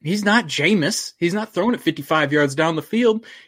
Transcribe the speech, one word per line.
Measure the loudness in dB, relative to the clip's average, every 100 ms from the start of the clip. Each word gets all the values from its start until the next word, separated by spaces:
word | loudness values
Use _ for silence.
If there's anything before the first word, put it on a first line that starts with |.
He's | -6 -2
not | 2 2 0
Jameis. | -2 2 2 0 -4 -8 -4
He's | -2
not | -2 -4
throwing | -2 -2
it | -2
fifty-five | -2 -4 0 0 2
yards | 2 0 0
down | 0
the | -2
field. | -4 0 2 0 -4 -20